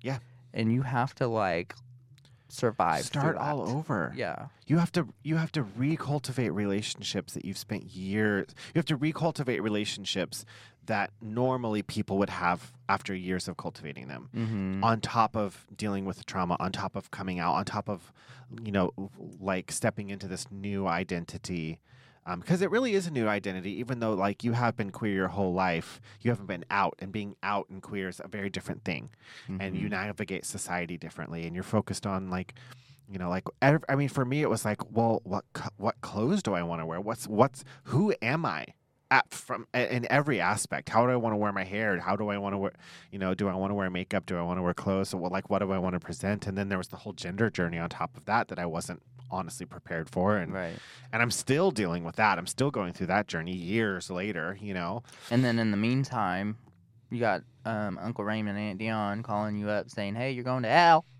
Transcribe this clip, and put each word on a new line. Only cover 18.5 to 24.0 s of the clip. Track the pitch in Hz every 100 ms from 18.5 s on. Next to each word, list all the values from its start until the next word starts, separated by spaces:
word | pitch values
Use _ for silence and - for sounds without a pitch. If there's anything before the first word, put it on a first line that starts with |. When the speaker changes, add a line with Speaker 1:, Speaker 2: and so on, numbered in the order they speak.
| 117
Speaker 1:
you | 113
know, | 98 90 - 98 - - -
like, | 95 92 -
stepping | - 113 107 101
into | 98 95
this | 90 -
new | 98 101 98 95
identity. | 85 92 87 85 92 - 90 80 80 _ - - _ -
Um, | 90
'cause | - 175
it | 185
really | 214 262
is | 196 175
a |
new | 139 110
identity, | 101 98 92 92 95
even | 120 123